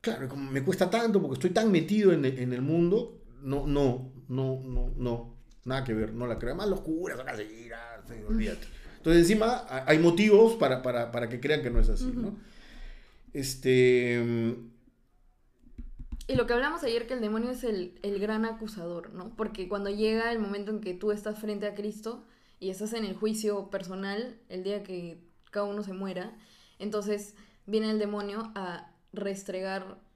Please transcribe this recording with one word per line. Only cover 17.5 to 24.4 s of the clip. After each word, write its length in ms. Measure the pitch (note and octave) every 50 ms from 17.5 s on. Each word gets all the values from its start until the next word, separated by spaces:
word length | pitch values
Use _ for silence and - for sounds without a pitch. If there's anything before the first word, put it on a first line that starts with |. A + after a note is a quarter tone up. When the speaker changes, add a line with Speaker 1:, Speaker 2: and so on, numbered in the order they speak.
Speaker 2:
es 120 | B3+ B3+ -
el, 340 | A#3+ G#3+ F#3+ F3+ F3+ - -
el 180 | - G3+ G3+ G3
gran 240 | G3+ G#3+ A3 G#3+ A3
acusador, 680 | A3+ A3 A3 A3 G#3+ - F#3+ E3+ F3 F3 E3+ E3+ - -
¿no? 220 | F#3 F#3 A3+ -
Porque 320 | - A3 G#3 G#3+ F#3+ F#3 F3+
cuando 200 | G#3 G3+ G3+ G3+
llega 420 | G3+ G#3 G#3+ A3 A3 A3 A3+ A#3
el 80 | A#3 A3+
momento 320 | G#3+ G3 G3+ G3+ G3+ G3+
en 100 | A3 G#3+
que 120 | A3 F#3 F3+
tú 180 | F3+ G#3 G#3+
estás 280 | G#3 G#3 G3+ G#3+ G#3 -
frente 280 | - G#3+ G#3 G3+ G#3
a 60 | G#3 G3
Cristo 500 | G3+ G#3 G#3+ G#3 - - A3 A#3+ C4 - _ _ _ _ _ _ _
y 100 | - F#3+
estás 240 | F#3+ F#3+ G#3+ G#3+ A#3
en 120 | A#3 A3
el 100 | G3 F3+
juicio 540 | F3+ G#3+ G#3+ G#3+ G#3+ - G#3+ G#3 G3+ F#3+ G3
personal, 680 | - F#3+ F#3 F3 F#3 F#3+ G3 G3 G3+ G#3 A#3+ B3+ A3+ -